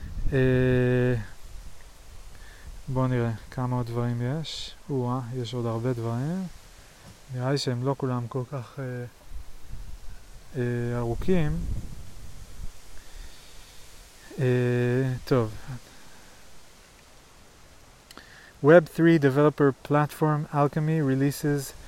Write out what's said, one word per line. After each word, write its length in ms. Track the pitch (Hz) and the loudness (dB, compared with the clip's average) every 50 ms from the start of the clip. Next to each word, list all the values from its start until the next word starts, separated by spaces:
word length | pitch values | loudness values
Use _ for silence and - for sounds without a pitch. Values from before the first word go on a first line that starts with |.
| - - - - - - - | -10 -8 -2 2 2 4 6
אה, 60 | 135 131 131 127 127 127 127 127 127 123 123 127 123 123 127 123 113 104 - - - - - - - - - - - - - - - - - - - - - - - - - - - - - - - - | 6 6 6 6 6 6 6 6 6 6 4 4 4 4 4 2 0 -2 -6 -10 -14 -14 -12 -12 -12 -12 -12 -12 -12 -14 -16 -18 -20 -18 -16 -16 -16 -14 -16 -16 -16 -16 -16 -18 -16 -16 -14 -14 -12 -8
בוא 200 | - 131 127 131 | -4 0 0 2
נראה 240 | 127 127 123 117 117 110 104 - - | 2 2 2 0 0 -2 -6 -8 -10
כמה 240 | - - 127 123 127 | -6 -4 -2 -2 0
עוד 120 | 123 120 | -2 -2
דברים 340 | 117 117 120 120 120 120 120 | -2 -2 -2 -2 -2 -2 -2
יש. 540 | 120 123 139 165 151 - - - - - - - - - | -2 -2 -2 -4 -4 -6 -8 -8 -10 -12 -12 -12 -8 -4
או-אה, 300 | 147 131 123 123 123 131 127 113 127 127 | -2 -2 -2 0 -2 -2 -4 -6 -6 -6
יש 120 | 120 110 123 | -6 -4 -4
עוד 120 | 123 117 | -4 -2
הרבה 280 | 117 113 113 113 127 127 | -2 -2 -2 0 -2 -2
דברים. 500 | 117 113 117 117 120 131 151 175 190 190 170 - - - - - - - - - - - - - - - - 131 | -2 -2 -4 -2 -2 -2 -2 -2 -4 -6 -8 -10 -14 -20 -20 -20 -20 -20 -20 -20 -20 -20 -20 -20 -20 -14 -10 -6
נראה 160 | 127 123 131 | -4 -2 0
לי 60 | 143 | 0
שהם 260 | 139 - 139 120 120 127 | 0 0 -2 -2 -2 0
לא 120 | 135 139 | -2 -2
כולם 300 | - - 131 123 123 120 | -2 -2 -2 -2 -2 -4
כל 160 | 113 - 135 123 - | -4 -4 -6 -6 -6
כך, 280 | 147 135 113 - - 143 | -8 -10 -10 -10 -10 -10
אה, 40 | 135 127 123 123 120 117 - - - - - - - - - - - - - - - - - - - - - - - - - - - - - | -8 -8 -8 -8 -10 -12 -14 -16 -14 -10 -10 -10 -8 -10 -10 -10 -10 -10 -10 -8 -8 -8 -10 -8 -8 -10 -10 -10 -14 -16 -18 -18 -16 -10 -6
אה, 400 | 139 123 120 120 120 120 120 120 | -4 -2 -2 -2 -2 -2 -2 -2
ארוכים. 600 | 120 120 117 117 - - - 190 175 151 151 156 170 170 - - - - - - - - - - - - - - - - - - - - - - - - - - - - - - - - - - - - - - - - - - - - - - - - - - - - - - - | -2 -2 -2 -2 0 2 4 4 4 4 2 0 -2 -2 -2 -2 -4 -4 -6 -8 -10 -10 -10 -10 -10 -10 -10 -10 -12 -12 -12 -10 -8 -6 -6 -8 -8 -12 -12 -12 -12 -12 -12 -14 -12 -12 -12 -14 -16 -16 -18 -18 -18 -18 -18 -18 -18 -18 -18 -18 -18 -20 -20 -20 -20 -20 -12 -4 0
אה, 760 | 135 127 123 123 123 123 123 123 123 123 123 127 135 131 127 127 - | 2 2 4 4 2 2 2 2 2 2 2 2 0 0 -2 -2 0
טוב. 280 | - 147 123 113 107 107 - - - 131 120 - - - - - - - - - - - - - - - - - - - - - - - - - - - - - - - - - - - - - - - - - - - - - - - - - - - - - - - - - | 2 2 2 2 0 -2 -8 -10 -10 -12 -12 -14 -16 -20 -18 -18 -16 -18 -18 -18 -20 -20 -20 -18 -18 -18 -18 -18 -18 -20 -20 -20 -20 -20 -20 -20 -20 -20 -20 -20 -20 -20 -20 -20 -20 -20 -20 -20 -20 -20 -20 -20 -20 -20 -20 -20 -20 -20 -20 -20 -20 -20 -20 -20 -20 -6 4 8
Web 240 | 139 165 175 165 - - | 10 10 10 10 6 2
three 240 | - 165 170 165 160 | 4 6 8 8 8
developer 520 | 143 139 127 143 147 151 143 - 147 139 127 - - | 6 6 6 6 6 6 6 6 4 4 4 2 0
platform 600 | - 143 147 151 143 - - 160 156 151 147 156 - - | 2 2 2 2 2 0 0 2 2 2 2 -2 0 2
Alchemy 480 | 143 147 143 - 160 151 156 160 160 | 2 2 2 2 0 0 0 2 2
releases 720 | 151 135 131 135 139 143 139 - - 147 143 143 135 - - - - | 2 2 2 2 2 2 0 0 0 0 0 0 -2 -6 -12 -16 -18